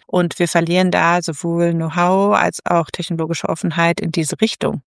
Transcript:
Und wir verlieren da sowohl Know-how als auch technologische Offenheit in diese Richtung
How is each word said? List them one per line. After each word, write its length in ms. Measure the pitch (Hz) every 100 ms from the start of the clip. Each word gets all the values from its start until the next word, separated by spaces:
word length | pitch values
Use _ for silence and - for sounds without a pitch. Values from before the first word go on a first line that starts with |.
| -
Und 320 | 180 175 -
wir 80 | 170
verlieren 440 | 170 165 175 185
da 300 | 175 170 180
sowohl 520 | 175 156 170 170 170
Know-how 640 | 170 160 160 175 190 202 202
als 240 | 175 - -
auch 240 | 170 160
technologische 560 | - 170 165 160 165 -
Offenheit 540 | 175 180 165 170 170
in 100 | 165
diese 300 | 165 156 -
Richtung 400 | 220 - 147 147